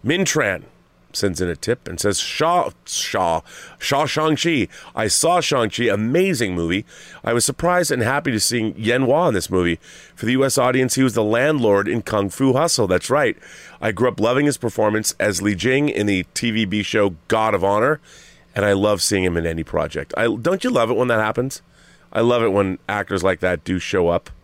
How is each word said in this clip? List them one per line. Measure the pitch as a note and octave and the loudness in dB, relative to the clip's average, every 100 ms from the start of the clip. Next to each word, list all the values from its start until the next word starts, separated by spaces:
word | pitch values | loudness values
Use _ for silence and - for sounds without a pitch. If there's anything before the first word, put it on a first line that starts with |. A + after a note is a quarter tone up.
Mintran | A2 F3 F#3 D3+ A2+ F2+ - _ _ _ _ - | -2 0 0 0 0 -2 -8 _ _ _ _ -4
sends | G2+ F2+ | -4 -2
in | F2+ | -4
a | E2+ | -4
tip | - A#2 - | -4 -4 -6
and | F2 | -4
says, | G#2 G2 | -2 -2
"Shaw, | - - D#3 F3 - - - | -4 -2 0 2 0 -6 -10
Shaw, | - - G#2+ F2 D#2+ - - - - | -8 -4 -2 0 0 -4 -20 -20 -10
Shaw | - C#3+ D3+ | -2 0 0
Shang-Chi. | - D#3 D3 E3+ D#3 F#2 - - - | 0 0 0 0 0 -2 -6 -14 -4
I | A2 | -2
saw | - D#3 F3 | 0 2 2
Shang-Chi, | D#3+ C#3 A2 - A#2 | 0 0 0 0 0
amazing | G2 A2 D3+ F#3+ D3 A2 F2+ | 0 0 2 0 0 -2 -2
movie. | E2 F#2 - - - - | -2 -2 -4 -18 -20 -10
I | - | -2
was | A#2+ - | 0 -2
surprised | C3+ E3+ F3+ E3+ | -2 0 0 0
and | B2+ | 0
happy | A2+ C#3 D#3 | 0 0 0
to | A2 | -2
see | - A#2+ A2 F#2 | 0 -2 -2 -2
Yen | A2 B2 | 0 2
Hua | C3 C#3+ F3 | 2 2 2
in | |
this | G2+ - | 0 0
movie. | F#2 F2 E2 - - - - | 0 0 -2 -8 -20 -20 -8
For | A2 | -2
the | |
U | C3 C3+ | 2 2
S | C3 | 2
audience, | B2 B2+ C3 C3 | 2 2 0 2
he | |
was | C3 | 2
the | A2+ | 2
landlord | G#2+ A2+ C#3+ D3+ A2+ G2 G2 | 0 2 2 2 4 4 2
in | A2 | -4
Kung | - G#2+ G2+ | -2 -2 -2
Fu | - C3+ | 0 2
Hustle." | C3 E3 - G2+ | 2 2 0 2
That's | F2+ - | 0 0
right. | C#3 C3 - - - - - | 0 0 -2 -12 -20 -20 -6
"I | A2 | -6
grew | F#2 B2 | 0 0
up | - | 2
loving | G#2+ B2+ D3 | 0 2 2
his | C3+ | 0
performance | A#2 - G#2+ G#2+ G#2+ - | -4 0 0 0 -4 -2
as | G#2 F2 | -2 0
Li | G2+ G2 | -2 0
Jing | G#2+ C3 D3 | 0 2 0
in | - G#2 | 0 0
the | F#2+ F2+ | 0 -2
T | - A#2+ | -4 -2
V | A2 G#2 | -2 -2
B | G#2 | -2
show | G2 - G2+ D#2+ _ | -2 0 0 -2 _
God | A2 A2 | 0 2
of | G#2 | 0
Honor, | F#2+ G2+ B2 D3+ - - - - - - | 2 2 0 -2 -6 -20 -20 -20 -12 -2
and | G2+ | 0
I | |
love | G2 G#2 G#2 | 2 2 2
seeing | - G2+ | 0 2
him | F#2 E2+ | 2 0
in | E2 | -2
any | E2 | -4
project." | D#2+ E2 D#2 D2+ C#2 - | -4 -4 -2 -6 -8 -2
I, | A#2 | 0
don't | A#2 A2+ F#3 | 0 -2 -2
you | B3+ | 0
love | A3 A2+ | 0 0
it | G#2+ | 0
when | B2 | 2
that | A2+ | 2
happens? | G#2+ A2+ C3 - _ _ - - _ | 0 -2 -4 -6 _ _ -20 -20 _
I | - | 0
love | A#2 A#2+ | 2 2
it | A2+ | 2
when | F#2+ G2 F#2 - | 2 2 -2 -4
actors | G#2 G2 G2 | -4 -2 0
like | F#2 F#2 | 0 0
that | F2+ F2 | 0 -2
do | - F#2 | -2 -4
show | - F#2+ E2+ | -2 0 2
up. | E2+ - - | 0 -4 -20